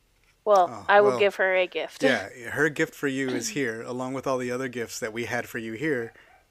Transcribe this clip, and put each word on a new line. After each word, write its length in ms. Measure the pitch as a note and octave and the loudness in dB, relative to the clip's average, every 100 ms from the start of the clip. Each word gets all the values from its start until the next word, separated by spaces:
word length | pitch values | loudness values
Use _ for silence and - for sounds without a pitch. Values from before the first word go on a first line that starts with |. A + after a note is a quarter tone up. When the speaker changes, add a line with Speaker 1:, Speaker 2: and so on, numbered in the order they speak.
| _ _ _ _ | _ _ _ _
Speaker 1:
Well, 240 | G#3+ G3+ E3+ | 4 6 6
Speaker 2:
Oh, 140 | G#2+ - | 0 4
Speaker 1:
I 120 | G3+ | 6
will 100 | G#3 | 6
Speaker 2:
well, 80 | B2 | 4
Speaker 1:
give 160 | G3+ - | 2 2
her 200 | F#3+ F#3 | 0 2
a 100 | F3+ | 0
gift. 360 | D#3+ D3 - | -4 -8 0
Speaker 2:
yeah, 240 | C#3 A2+ G2 B2+ A#2 | 2 2 -2 -12 -8
her 180 | A#2 D#3 | 0 0
gift 260 | D3 D#3+ | 0 -4
for 140 | - C#3 | -2 -4
you 200 | C3+ C3 | -2 -2
is 180 | B2 A#2 | -4 -4
Speaker 1:
<clears throat> 100 | D3 | -4
Speaker 2:
here, 240 | B2 A2+ | -4 -4
along 300 | B2 B2 B2+ | -8 -8 -6
with 120 | C3+ C#3 | -6 -4
all 120 | B2+ | -2
the 140 | B2 | -2
other 160 | B2 C3 | -4 -6
gifts 320 | A#2+ A2 - | -6 -8 -8
that 120 | A2+ | -8
we 120 | A2+ | -6
had 240 | A2 A#2+ A#2 | -4 -4 -6
for 100 | B2 | -8
you 140 | A2+ | -8
here, 400 | A2 D#3 B2+ A2+ - _ _ _ | -6 -4 -4 -6 -12 _ _ _